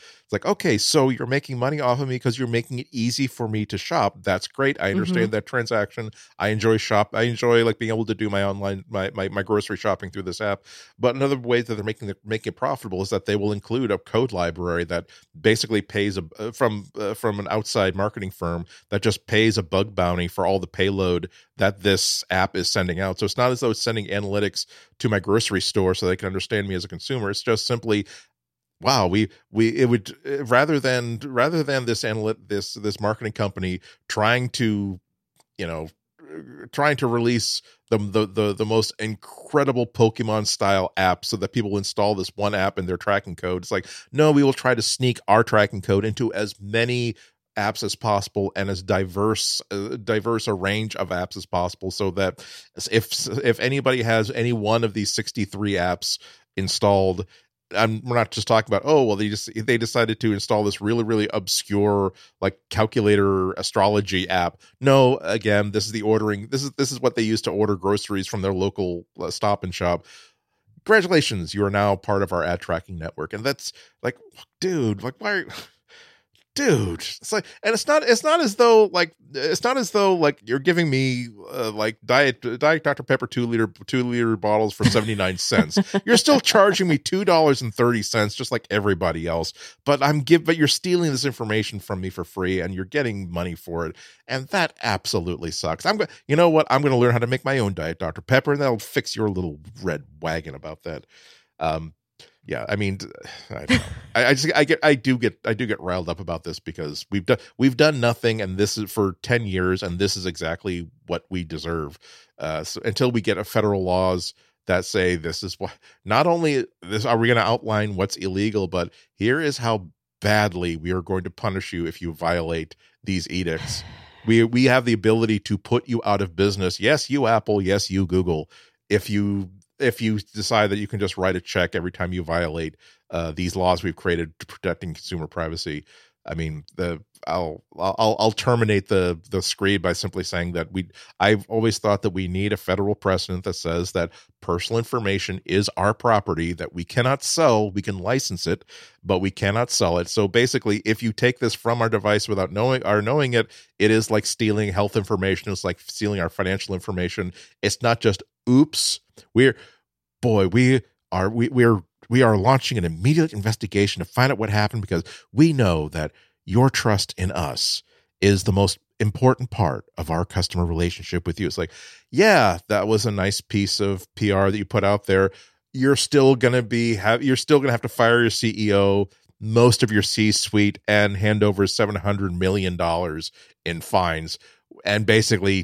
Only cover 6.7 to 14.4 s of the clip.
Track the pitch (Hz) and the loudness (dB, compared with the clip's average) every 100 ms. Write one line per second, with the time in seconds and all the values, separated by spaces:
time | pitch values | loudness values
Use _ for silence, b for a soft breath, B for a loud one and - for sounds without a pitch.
6.7 | 110 - 107 101 110 120 113 120 117 113 | 2 2 2 2 0 -2 0 2 4 4
7.7 | 107 113 110 110 104 107 101 98 98 98 | 0 -2 -2 -2 -2 -2 0 0 -2 -4
8.7 | 95 - 104 95 107 95 101 95 104 - | -6 -6 -4 -4 -4 -4 -4 0 0 0
9.7 | 98 110 92 92 101 92 87 107 98 B | -4 -2 -2 -4 -10 -10 -6 -4 -4 B
10.7 | B B _ 123 131 139 135 120 120 120 | B B _ -2 0 0 -2 0 0 0
11.7 | 107 107 107 104 98 104 110 113 - 131 | -6 -6 -8 -8 -10 -8 -6 -6 -6 -4
12.7 | 139 110 92 95 101 - 104 104 104 - | -4 -6 -6 -4 -4 -2 -2 0 -4 -4
13.7 | 117 123 98 - 113 123 95 | -2 0 -2 -2 -2 -2 -2